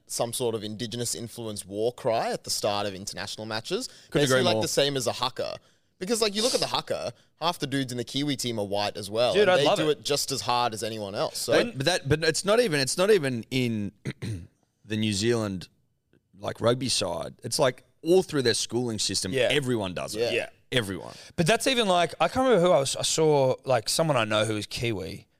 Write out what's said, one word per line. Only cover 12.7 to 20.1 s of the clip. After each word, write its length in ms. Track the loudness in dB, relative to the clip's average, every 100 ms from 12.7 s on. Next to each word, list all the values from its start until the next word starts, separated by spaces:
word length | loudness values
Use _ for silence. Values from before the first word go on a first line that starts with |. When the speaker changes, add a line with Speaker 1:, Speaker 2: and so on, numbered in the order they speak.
| 2
Speaker 2:
it's 180 | 0 2
not 120 | 4
even 320 | 4 2 -4 -2
in 400 | -2 0 -2 -4 -8
<clears throat> 800 | -10 -8 -8 -8 -12 _ _ _
the 120 | -6 -2
New 160 | 0
Zealand, 560 | 2 2 2 0 -4 -10 _ _ _ _ _ _ -12
like, 220 | -10 0
rugby 280 | 0 2 0
side. 460 | -2 -2 -4 -8 -10
It's, 160 | -6 0
like, 240 | 0 0 -10 _
all 220 | 4 4
through 180 | 4 2
their 100 | 2
schooling 440 | 2 0 -2 -2 -2
system, 340 | -2 -2 0
Speaker 3:
Yeah. 140 | 2 2
Speaker 2:
everyone 420 | 2 0 0 -2
does 220 | -6 -6